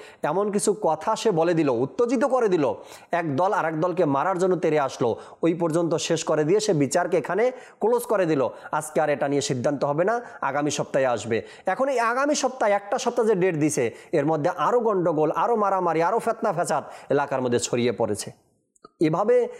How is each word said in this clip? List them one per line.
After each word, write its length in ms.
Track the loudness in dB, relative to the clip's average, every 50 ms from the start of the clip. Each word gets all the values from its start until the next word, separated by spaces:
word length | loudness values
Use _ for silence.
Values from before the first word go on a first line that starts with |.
| -12 -18 -10 -6
এমন 280 | -4 -2 0 0 0 0
কিছু 240 | 0 0 0 0 0 0
কথা 340 | 0 0 0 0 0 -2 -2
সে 140 | 0 0 0
বলে 240 | 2 2 2 2 2
দিল, 140 | 2 2 2
উত্তেজিত 560 | 2 0 -2 -2 0 -2 0 0 2 0 2
করে 240 | 2 2 2 2 2
দিল, 260 | 2 2 2 0 -2 -4 -10 -16 -20 -20 -8 -4
এক 260 | -2 -2 -2 0 0
দল 160 | 0 0 2
আর 120 | 2 0 0
এক 160 | -2 -2 0
দলকে 240 | -2 -2 0 0 0
মারার 340 | 2 2 0 0 0 0 0
জন্য 180 | 2 2 2
তেড়ে 240 | 2 0 2 2 2
আসলো, 360 | 0 0 -2 -2 -2 -2 -2 -2 -8 -14 -8 -2
ওই 120 | 0 0 0
পর্যন্ত 400 | 0 -2 0 0 0 0 0 0
শেষ 300 | -2 0 -2 -2 -2 0
করে 200 | 0 0 0 2
দিয়ে 160 | 2 2 2
সে 120 | 2 2
বিচারকে 440 | 2 2 0 2 0 0 0 0 0
এখানে 360 | -2 0 0 0 0 0 0 -2 -4 -14 -20 -8 _
ক্লোজ 220 | 0 0 0 0
করে 240 | 0 0 0 0 2
দিল, 220 | 2 2 0 0 -2 -4 -8 -10 -6
আজকে 280 | -6 -6 -6 -2 -2 0
আর 100 | 0 2
এটা 180 | 0 0 0 0
নিয়ে 140 | 0 0
সিদ্ধান্ত 420 | 0 -2 -2 -2 0 -2 0 0 -2
হবে 200 | -2 0 0 0
না, 160 | 0 0 -2 -4 -8 -10 -6
আগামী 300 | -4 -2 -2 0 -2 -2
সপ্তাহে 360 | -2 -4 -6 -2 0 0 2
আসবে। 360 | 2 0 -2 -2 -2 -2 -2 -2 -6 -14 -6 -4
এখন 220 | -4 -2 0 0 0
এই 120 | 0 0
আগামী 340 | 0 0 0 0 0 0 0
সপ্তাহে, 380 | 0 0 -2 -2 0 2 2
একটা 260 | 2 0 0 -2 -4 -2
সপ্তাহ 280 | -2 -2 0 2 2
যে 80 | 2 2
ডেট 220 | 2 2 2 2
দিছে, 380 | 2 0 0 2 0 -2 -2 -4 -8 -8 -2
এর 140 | 0 0 2
মধ্যে 240 | 2 0 0 0 -2
আরও 300 | -2 0 0 2 2 2
গণ্ডগোল, 500 | 2 2 0 2 2 2 2 2 2 2
আরও 260 | 2 0 0 0 2
মারামারি, 460 | 2 2 0 0 0 0 0 2 2
আরও 160 | 2 2 0 0
ফেতনা 340 | 0 -2 -2 -2 -2 -2
ফ্যাসাদ 320 | 0 -2 -2 0 -2 -2 -4 -6 -14 -20 -4 -2
এলাকার 320 | 0 0 0 0 -2 -2
মধ্যে 180 | 0 0 0 0
ছড়িয়ে 320 | 0 0 -2 0 0 0
পড়েছে। 400 | 0 0 -2 -2 -2 -6 -6 -12 -16 _ _ _ _ _ _ _ _ _ -20 -20 _ _
এভাবে 480 | 0 0 2 2 2 4 4 4 2 0 -4